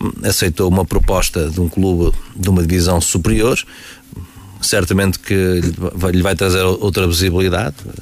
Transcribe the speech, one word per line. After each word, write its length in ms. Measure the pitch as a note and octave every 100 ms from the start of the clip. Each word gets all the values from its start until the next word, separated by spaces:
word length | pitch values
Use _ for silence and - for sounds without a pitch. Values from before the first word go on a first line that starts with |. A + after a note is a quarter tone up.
| - -
aceitou 460 | G2+ - F#2 D#2+ F#2
uma 160 | F#2+
proposta 640 | E2 - - F#2 - F2+ D#2+
de 120 | F2
um 80 | F2
clube 460 | F#2+ F#2+ F2 E2+ - - -
de 120 | G2
uma 140 | F#2
divisão 380 | E2 F2+ F2 F2
superior, 580 | - F#2 G#2+ A2 A2+ C#3 - - - - - - - - - -
certamente 560 | - G#2+ F2 F#2+ G2 -
que 160 | -
lhe 400 | G2 F#2 F2+ E2+ E2 F2+
vai, 180 | E2+ F#2
lhe 100 | F2+
vai 120 | F#2+
trazer 280 | F#2+ F#2+ F#2
outra 440 | F#2 F#2 G2+ G2+ F2+
visibilidade. 680 | E2+ F#2+ F2 F#2+ E2+ A2 - - -